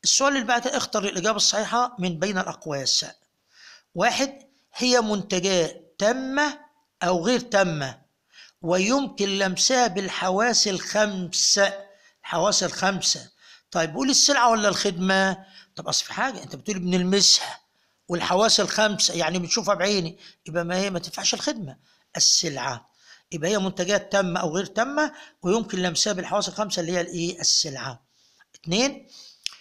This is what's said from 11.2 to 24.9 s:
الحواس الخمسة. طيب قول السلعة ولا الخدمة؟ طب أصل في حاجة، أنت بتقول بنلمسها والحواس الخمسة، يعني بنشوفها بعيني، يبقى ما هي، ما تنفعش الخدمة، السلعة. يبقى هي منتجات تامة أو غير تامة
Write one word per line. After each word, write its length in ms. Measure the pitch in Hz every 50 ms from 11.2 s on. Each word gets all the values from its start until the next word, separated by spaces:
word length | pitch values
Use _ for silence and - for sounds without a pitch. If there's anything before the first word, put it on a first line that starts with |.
| 180 165 - - - - - 202 196 190 196 - - - _ _ _ _ _ _
الحواس 400 | - - 170 170 170 208 196 -
الخمسة. 680 | 190 160 - - 190 190 196 180 - - - - - - _ _ _ - - - _ _
طيب 240 | - 175 165 160 151
قول 160 | 247 269 262
السلعة 400 | 262 - - - 285 277 247 240
ولا 180 | 226 220 208 208
الخدمة؟ 760 | 185 - - 202 180 170 185 190 190 190 190 190 185 185 - _ - - - _ _
طب 120 | - 165 165
أصل 160 | - - -
في 80 | -
حاجة، 300 | - 190 226 269 220 -
أنت 140 | 147 - -
بتقول 220 | 131 - - 208 185
بنلمسها 840 | 175 180 180 180 180 180 190 202 190 - - - - - - - _ _ _ _ _ _ _ _ _ -
والحواس 520 | 175 170 170 - 180 185 220 220 - -
الخمسة، 540 | 196 165 - - 220 214 202 - - - -
يعني 240 | 170 165 156 175 185
بنشوفها 360 | 175 160 - 233 190 202 202
بعيني، 440 | 170 180 202 208 190 165 165 170 - - - _ _ _
يبقى 180 | - 156 175 170
ما 120 | 170 180
هي، 140 | 185 196 202
ما 80 | 190 165
تنفعش 360 | - - - - 190 - -
الخدمة، 420 | - - 294 294 226 185 135 131 _ _ _ _ _ _ _ _
السلعة. 720 | 156 - - - - - 160 143 131 123 135 123 113 - _ _ _ _ - - _ _ _
يبقى 180 | 180 160 156 175
هي 80 | 214 208
منتجات 540 | 190 190 185 - 180 175 208 196 202 -
تامة 280 | - 196 196 180 170 180
أو 160 | - 151 151
غير 100 | 185 196
تامة 460 | - - 220 233 269